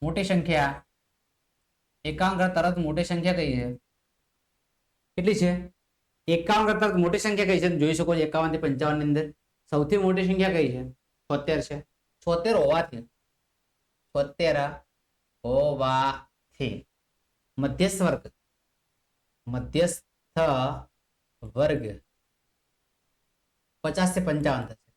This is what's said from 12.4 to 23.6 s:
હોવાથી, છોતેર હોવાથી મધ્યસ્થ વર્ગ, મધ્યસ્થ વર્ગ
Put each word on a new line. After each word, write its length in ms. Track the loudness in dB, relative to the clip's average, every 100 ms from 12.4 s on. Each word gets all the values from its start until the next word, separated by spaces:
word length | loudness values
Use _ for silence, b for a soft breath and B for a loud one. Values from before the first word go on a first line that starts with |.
| 2 2
હોવાથી, 500 | 4 2 0 -8 -16 _ _ _ _ _ _ _ _ _ _ -4
છોતેર 420 | -4 -2 0 2 -2 -6 -18 _ _ _ _ _ -2
હોવાથી 1400 | 0 2 0 0 2 0 -2 -10 _ _ -8 -6 -6 -12 _ _ _ _ _ _ -6
મધ્યસ્થ 440 | -4 0 0 0
વર્ગ, 300 | 0 -2 -6 -20 _ _ _ _ _ _ _ _ _ _ -10
મધ્યસ્થ 920 | -8 -4 0 0 -2 -12 _ _ -2 0 2 -2 -4 -12 _ _ _ _ _
વર્ગ 580 | -8 0 0 0 -4 -10 -16 _ _ _ _ _ _ _ _ _ _ _ _ _ _ _